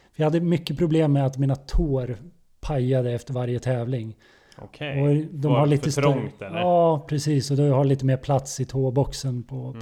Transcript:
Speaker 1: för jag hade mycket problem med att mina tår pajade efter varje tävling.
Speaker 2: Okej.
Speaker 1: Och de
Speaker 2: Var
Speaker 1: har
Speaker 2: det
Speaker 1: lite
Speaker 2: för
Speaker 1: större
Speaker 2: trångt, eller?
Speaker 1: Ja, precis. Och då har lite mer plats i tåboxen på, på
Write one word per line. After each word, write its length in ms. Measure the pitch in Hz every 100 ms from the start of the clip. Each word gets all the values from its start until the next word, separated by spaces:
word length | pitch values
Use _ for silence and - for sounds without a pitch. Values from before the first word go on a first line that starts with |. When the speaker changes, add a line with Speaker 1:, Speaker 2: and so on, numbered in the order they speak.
| _
Speaker 1:
för 100 | -
jag 20 | 156
hade 160 | 165
mycket 360 | 170 175 170 143
problem 360 | 170 160 151
med 120 | 139 135
att 120 | 135
mina 180 | 139 135
tår 600 | - - 160 131 127 110 175 - _ _
pajade 520 | - 143 123 131 123
efter 220 | 120 -
varje 260 | 123 123 120
tävling. 580 | 131 123 117 131 113 107 _ _ _ -
Speaker 2:
Okej. 400 | 101 - 151 139
Speaker 1:
Och 240 | 143 147 160
de 140 | 160 147
Speaker 2:
Var 120 | 127
Speaker 1:
har 60 | 147
Speaker 2:
det 60 |
Speaker 1:
lite 120 | 143
Speaker 2:
för 80 | 156
Speaker 1:
större 120 | 143
Speaker 2:
trångt, 380 | 143 135 104 -
eller? 180 | 98 101
Speaker 1:
Ja, 460 | 180 175 165 156 151
precis. 420 | 147 151 143 135
Och 60 | 139
då 160 | 147
har 100 | 131 139
lite 200 | 135 131
mer 120 | 131
plats 420 | - 135 139 -
i 60 | 123
tåboxen 760 | 135 131 127 135 - 135 123
på, 280 | 113 131 127
på 60 | 113